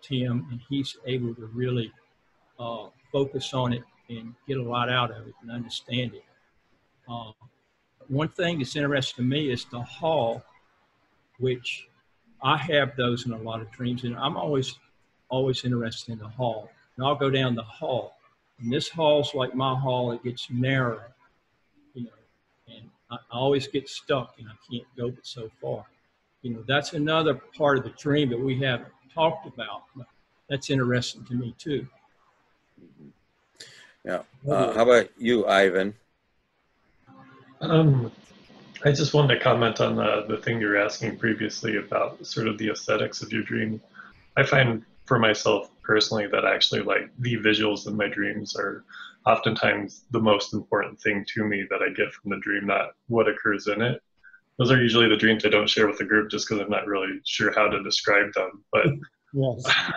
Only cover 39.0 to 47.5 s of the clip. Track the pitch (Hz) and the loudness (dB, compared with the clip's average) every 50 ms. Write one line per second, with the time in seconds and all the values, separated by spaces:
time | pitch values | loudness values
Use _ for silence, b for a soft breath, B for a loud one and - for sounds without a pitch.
39 | 151 135 - 147 143 131 120 - - 131 120 117 117 110 107 - 117 113 113 110 | 2 2 4 4 6 6 4 4 4 4 4 4 4 2 2 2 0 2 2 0
40 | 110 107 107 107 107 110 110 - - 117 117 113 107 104 104 101 104 107 - - | 0 2 0 0 -2 -2 -6 -4 -2 -2 -2 0 0 2 2 2 2 0 -2 -4
41 | 120 107 98 - 117 113 107 - 131 - - - - 113 104 101 - - 110 107 | -6 -6 -4 -2 0 0 0 0 -2 -6 -6 -6 -4 -4 -4 -4 -4 -2 -2 -2
42 | - - - - - - - 131 110 110 104 107 110 107 101 - - 113 110 107 | -2 -2 -6 -10 -12 -10 -6 -2 -2 -2 -2 -2 -4 -4 -4 -4 -2 -2 0 0
43 | 110 110 - - - 107 113 110 101 - 117 113 110 110 110 110 - _ B B | 0 -2 -6 -8 -10 -6 -4 -4 -4 -2 -2 -2 -2 -2 -4 -8 -10 _ B B
44 | B B B B B B - 135 139 - 143 139 131 117 113 110 - _ _ - | B B B B B B 0 2 2 4 4 4 4 4 2 -2 -4 _ _ -12
45 | - - 131 113 113 110 104 - - 117 107 98 - - _ _ - - 110 107 | -4 0 2 4 4 4 2 2 2 2 2 0 0 -6 _ _ -2 2 2 2
46 | 104 - 113 107 101 95 104 101 101 98 98 - - - 120 110 98 101 98 104 | 2 2 0 -2 -2 0 0 0 2 2 2 2 2 0 0 0 -2 0 -2 -2
47 | 107 - - - 120 123 120 107 104 110 | -2 -6 -8 -6 -4 -2 -2 0 2 2